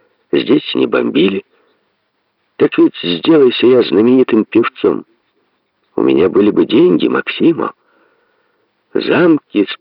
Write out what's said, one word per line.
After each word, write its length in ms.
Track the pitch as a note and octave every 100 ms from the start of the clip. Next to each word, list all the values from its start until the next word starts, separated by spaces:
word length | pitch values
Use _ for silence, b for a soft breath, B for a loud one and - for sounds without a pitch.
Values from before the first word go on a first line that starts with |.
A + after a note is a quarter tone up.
| _ _ _
"Здесь 420 | C#3+ A#2 C#3+ -
не 120 | C3+ B2+
бомбили. 580 | B2+ A#2 A#2+ F#3+ G3 - _ _ _ _ _ _ _ _ _ _ -
Так 220 | C3+ -
ведь 180 | E3 -
сделайся 640 | - F2 - D#3+ C3 - A#2
я 160 | B2+
знаменитым 600 | G#2 F#2+ A#2 C3 C3 A2+
певцом. 600 | G2+ A2+ A2+ - G#2 D2+ - _ _ _ _ _ _ _ _ -
У 60 |
меня 260 | A#1+ C2+ F2+
были 220 | D#2 G#2
бы 160 | C3 E2+
деньги, 420 | B2 F3+ E3+ -
Максимо. 640 | C3+ - - E3 D#3 A2+ - _ _ _ _ _ _ _ _ _ _ _
Замки 720 | - - G#2 F3 D3+ - G#2+ G2
с 80 | -